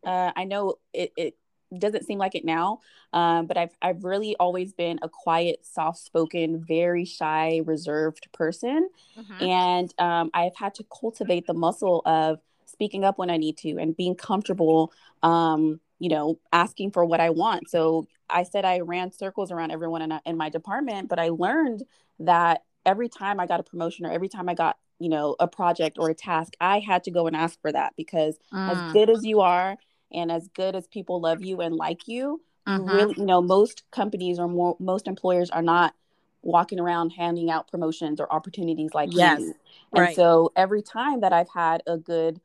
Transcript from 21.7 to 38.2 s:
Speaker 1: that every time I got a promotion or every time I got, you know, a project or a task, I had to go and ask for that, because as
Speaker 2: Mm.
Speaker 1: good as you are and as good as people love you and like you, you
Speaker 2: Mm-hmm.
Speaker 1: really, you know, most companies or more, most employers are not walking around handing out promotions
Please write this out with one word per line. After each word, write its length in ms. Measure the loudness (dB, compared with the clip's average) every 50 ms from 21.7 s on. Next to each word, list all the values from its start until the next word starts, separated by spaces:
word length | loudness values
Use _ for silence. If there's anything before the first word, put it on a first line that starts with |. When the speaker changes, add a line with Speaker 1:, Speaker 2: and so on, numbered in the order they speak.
| -2 -6 -10 _ _ _ _ _ _ _
Speaker 1:
that 440 | 2 4 4 6 6 4 2 2 _ _ _ _ _
every 220 | 2 2 2 0 -6
time 300 | -6 -6 -4 -4 -2 -2
I 60 | -2
got 140 | -2 -2 -4
a 40 | -4
promotion 420 | _ -8 -6 -6 -6 -6 -8 -8
or 40 | -6 -4
every 160 | -4 -4 -6
time 200 | -8 -6 -6 -4
I 60 | -2
got, 220 | 0 0 0 0 _ _ _ _ _
you 80 | -4 -2
know, 260 | -2 0 0 -2 0 0
a 80 | 0 0
project 500 | 0 0 0 0 2 2 0 -2 -2 -2
or 100 | -2 -2
a 60 | -2
task, 380 | -4 -4 -4 -4 -4 -4 -6 -8 _
I 180 | 0 2 2 2
had 260 | 2 0 0 0 0
to 60 | 0
go 160 | -2 0 0
and 80 | 0 2
ask 240 | 2 0 0 0 _
for 120 | _ -4 -2
that, 220 | -2 -2 -4 _
because 420 | -8 -12 -4 0 0 0 0 -2 _ _ _ -8
as 260 | -6 -4 -2 -2 -4
Speaker 2:
Mm. 140 | -4 2 4
Speaker 1:
good 180 | 4 6 6
as 140 | 4 2 2
you 160 | 2 4 4
are 360 | 6 6 4 4 2 0 -4 -8 _ _ _ _ _ _ -6
and 180 | -6 -4 -2
as 180 | -4 -4 -6 -8
good 260 | _ -4 -4 -4 -4
as 100 | -6 -10
people 340 | _ _ -12 -8 -6 -4 -2
love 220 | 0 0 0 0 -2
you 160 | -8 -4 -4
and 140 | -4 -4 -2
like 320 | -2 -2 -4 -4 -6 -8
you, 340 | -10 -8 -6 -4 -6 -6 -8 _ _ _ _ _
you 60 | -4 -2
Speaker 2:
Mm-hmm. 160 | -2 0 2
Speaker 1:
really, 240 | 4 4 4 2 2 -2
you 60 | 2
know, 160 | 4 4 4 4
most 400 | 4 4 4 4 4 0 -12 _ _
companies 480 | -4 -4 -4 -2 -2 -4 -4 -4 -2 -2
or 100 | -2 -2
more, 280 | 0 0 0 0 -2 -2
most 280 | -4 -4 -4 -4 -4 -8
employers 420 | -10 -4 0 0 2 2 2 0
are 120 | -2 -2 2
not 320 | 2 4 4 4 2 _ _ _ _ _ _ _ _ _ _ -6
walking 360 | 2 4 4 4 2 -2 -4
around 320 | -2 -2 0 0 -2 -4
handing 400 | -4 -4 -4 -2 -2 -2 -2 -2
out 180 | -2 -2 -4 _
promotions 520 | -6 -4 -4 -4 -4 -4 -4 -6 -4 -4